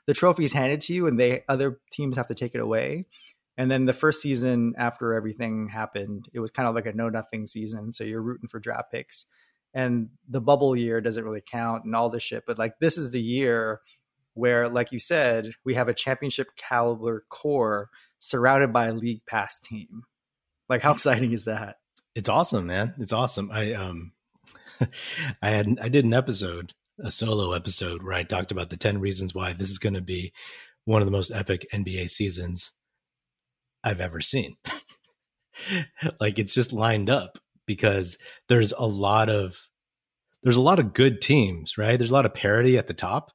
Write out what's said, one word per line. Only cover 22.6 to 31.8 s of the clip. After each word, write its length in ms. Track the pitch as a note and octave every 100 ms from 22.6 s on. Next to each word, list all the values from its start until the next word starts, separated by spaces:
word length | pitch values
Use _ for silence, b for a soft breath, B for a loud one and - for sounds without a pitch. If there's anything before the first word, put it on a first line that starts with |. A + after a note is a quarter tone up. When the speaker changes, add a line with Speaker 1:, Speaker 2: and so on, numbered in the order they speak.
| F2
Speaker 2:
man. 280 | F#2 A2 -
It's 140 | G#2
awesome. 380 | A2+ B2+ - G2+
I, 220 | G#2+ G#2+
um, 380 | A2 F#2 E2+ E2+ _ _ _ - B B B
<laughs> 600 | - - - - D3 -
I 80 | G2+
had, 280 | G#2+ G#2 B2+
I 80 | A#2
did 160 | C#3+
an 100 | A#2
episode, 580 | A#2+ C3 G2 F#2 F2 F2 - _ -
a 80 | C3
solo 420 | - A2+ G#2+ F#2
episode, 500 | F2 F#2 - F2+ E2+
where 120 | F#2
I 100 | F2+
talked 280 | E2+ F#2 F#2
about 180 | F#2 E2+
the 60 | F2
ten 220 | G#2+ G2+
reasons 360 | G2 F#2 F#2
why 180 | F#2 F#2
this 180 | F2 F#2+
is 80 | G2
gonna 220 | A2 F#2+
be 320 | F2+ F2+ F2 B B B B B
one 180 | - A2
of 40 | G2
the 60 |
most 180 | G2+ F#2
epic 360 | G#2 G2 F#2 -
N 100 | G2+